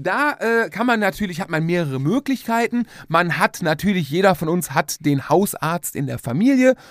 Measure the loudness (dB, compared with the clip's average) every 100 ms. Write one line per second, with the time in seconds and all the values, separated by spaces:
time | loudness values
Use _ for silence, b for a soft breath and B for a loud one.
0 | -4 0 0 0 0 0 0 -2 0 2
1 | 0 -2 -4 -4 -4 -2 0 0 0 -2
2 | 0 0 0 -4 -2 -2 0 -2 -4 B
3 | B 0 0 0 -2 -2 -2 0 0 0
4 | 0 2 2 2 0 -2 -2 -2 -4 -2
5 | 0 0 2 2 2 -2 -4 -4 -6 -6
6 | -6 -6 -4 0 4 6 4 2 B